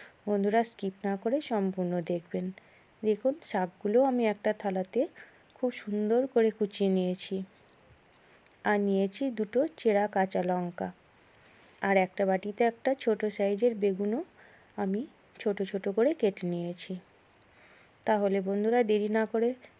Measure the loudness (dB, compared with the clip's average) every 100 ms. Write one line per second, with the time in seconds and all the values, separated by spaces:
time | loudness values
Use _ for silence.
0 | -20 -10 -2 0 2 2 0 -4 -8 -4
1 | -4 -2 -2 -2 -2 -2 -2 -2 -2 -2
2 | -2 -4 -4 -6 -6 -10 -18 -20 _ _
3 | -2 0 0 -2 -4 -4 -4 -4 0 2
4 | 4 2 0 0 -2 -2 -2 -4 -2 -2
5 | -2 -6 -20 -20 _ -6 -4 -4 -6 -2
6 | 0 0 2 2 2 2 -2 0 2 2
7 | 0 -4 -6 -8 -8 _ _ _ -20 -20
8 | _ _ _ -20 _ _ -2 0 2 2
9 | 0 -2 -4 -4 -2 0 0 0 2 2
10 | 2 0 0 0 0 -2 -2 -6 -8 -10
11 | _ _ _ _ -20 -20 -20 -4 2 2
12 | 2 0 0 0 -2 0 0 0 -2 0
13 | 0 0 -2 0 0 2 0 2 0 0
14 | -2 -2 -6 -14 -20 -20 -14 -6 -2 -2
15 | -6 -14 _ -6 -4 -2 -4 -4 -2 2
16 | 2 2 0 0 -4 -4 -6 -8 -10 -12
17 | -14 _ _ _ _ _ -20 -20 -20 _
18 | -2 0 2 0 0 -2 2 2 4 2
19 | 2 0 0 0 0 -2 -12